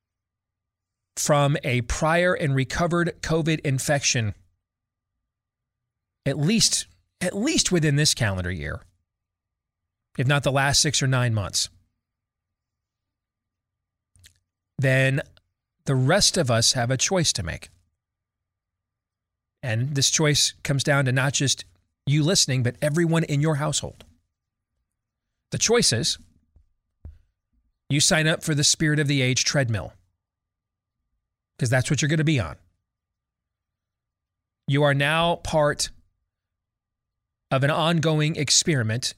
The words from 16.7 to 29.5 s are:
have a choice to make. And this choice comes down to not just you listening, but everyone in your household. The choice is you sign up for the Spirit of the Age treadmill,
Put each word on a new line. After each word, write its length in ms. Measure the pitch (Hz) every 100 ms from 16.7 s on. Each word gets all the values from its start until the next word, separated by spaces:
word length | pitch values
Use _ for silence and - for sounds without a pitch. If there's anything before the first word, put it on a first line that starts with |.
have 180 | 135 117
a 60 | 131
choice 360 | - 190 151
to 80 | -
make. 280 | 85 - - _ _ _ _ _ _ _ _ _ _ _ _ _ _ _ _ _ _ _
And 320 | 123 110 131 143
this 160 | 131
choice 420 | - 151 139 - -
comes 200 | - 139
down 220 | 151 139 131
to 60 |
not 220 | 135 135
just 320 | - 139 - - _ _ _ -
you 180 | 147
listening, 400 | 151 202 - 131
but 120 | 120 -
everyone 420 | 147 151 170 165 160
in 140 | 143
your 160 | 156 143
household. 480 | 151 139 - - - _ _ _ _ _ _ _ _ _ _ _ _ _ _
The 80 | -
choice 340 | - 240 -
is 240 | 110 - - - _ _ _ _ _ _ _ - - _ _ _ _ _ _ -
you 120 | 139
sign 260 | - 160 156
up 160 | 170
for 140 | - 147
the 80 |
Spirit 340 | - - 156 151
of 100 | 143
the 140 | 143
Age 220 | 127 127
treadmill, 500 | -